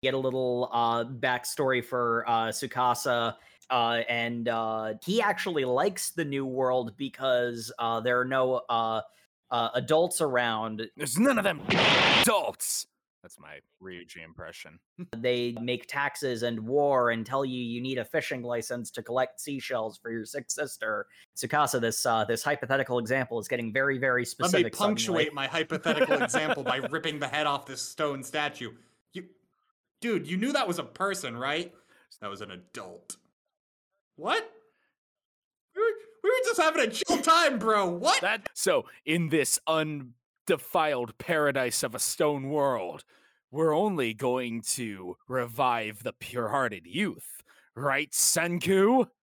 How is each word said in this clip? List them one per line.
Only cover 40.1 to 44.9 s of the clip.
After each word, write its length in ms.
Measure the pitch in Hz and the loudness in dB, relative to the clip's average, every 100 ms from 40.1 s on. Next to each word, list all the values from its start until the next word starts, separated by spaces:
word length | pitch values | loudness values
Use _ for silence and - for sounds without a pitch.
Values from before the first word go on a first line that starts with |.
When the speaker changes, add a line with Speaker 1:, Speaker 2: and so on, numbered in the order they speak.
| 120 _ _ - 165 - 180 156 135 120 - | -18 _ _ -2 -2 0 2 2 0 -2 -8
Speaker 2:
paradise 640 | - 165 147 135 127 - | -2 2 4 2 0 0
of 120 | 127 | -2
a 40 | 113 | -2
stone 520 | - - 151 143 135 | -4 2 2 2 -2
world, 540 | 151 139 123 90 80 - _ _ _ _ | 0 2 0 -4 -10 -16 _ _ _ _
we're 240 | 139 160 151 | 0 2 4
only 380 | 208 180 120 | 2 2 0
going 480 | 110 131 123 123 117 | 0 0 0 -2 -6
to 540 | 110 - 117 | -4 -4 -6